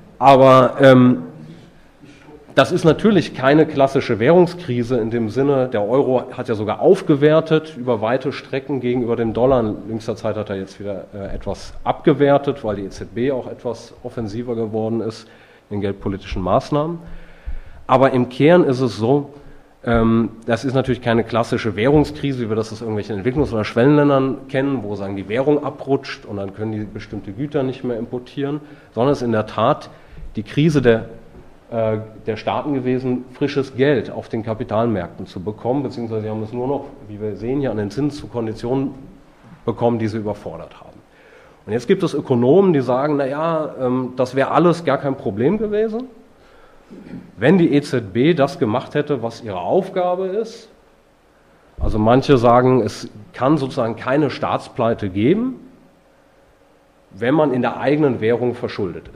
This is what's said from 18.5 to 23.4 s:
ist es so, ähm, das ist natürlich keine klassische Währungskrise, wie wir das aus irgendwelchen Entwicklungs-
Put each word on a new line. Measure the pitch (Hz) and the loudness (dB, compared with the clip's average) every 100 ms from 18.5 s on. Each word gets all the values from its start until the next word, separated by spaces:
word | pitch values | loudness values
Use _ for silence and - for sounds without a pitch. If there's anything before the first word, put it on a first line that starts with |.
| 180 | 6
ist | 160 123 | 4 2
es | 127 101 | -2 0
so, | 113 143 139 - - - - _ | 0 2 0 -12 -20 -20 -20 _
ähm, | 123 117 113 113 110 - - | 0 2 4 2 0 -4 -4
das | 113 | -2
ist | 139 | 0
natürlich | 131 127 117 | 0 0 -2
keine | 120 113 | 0 0
klassische | 107 113 117 120 113 95 | 2 -2 0 -2 -2 0
Währungskrise, | 127 151 139 - 143 127 | 2 4 2 -2 -6 -4
wie | 110 | -4
wir | 110 | -4
das | 110 | -4
aus | 107 | -8
irgendwelchen | 117 107 101 101 | -6 -6 -6 -4
Entwicklungs- | 120 139 | -2 -2